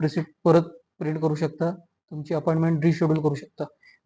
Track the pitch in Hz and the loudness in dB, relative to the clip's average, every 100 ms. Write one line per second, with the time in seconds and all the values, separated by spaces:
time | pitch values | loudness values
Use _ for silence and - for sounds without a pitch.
0 | 156 175 156 _ 175 165 170 - _ - | -2 -2 -6 _ 4 4 2 -6 _ -8
1 | 156 156 160 151 156 - 165 185 - _ | -6 -2 -2 -2 -4 -2 -4 -4 -14 _
2 | _ 151 151 160 156 160 165 160 165 165 | _ -12 -6 -2 0 2 2 2 2 2
3 | 165 156 151 139 - - 147 _ _ _ | 2 2 0 -2 -8 -10 -10 _ _ _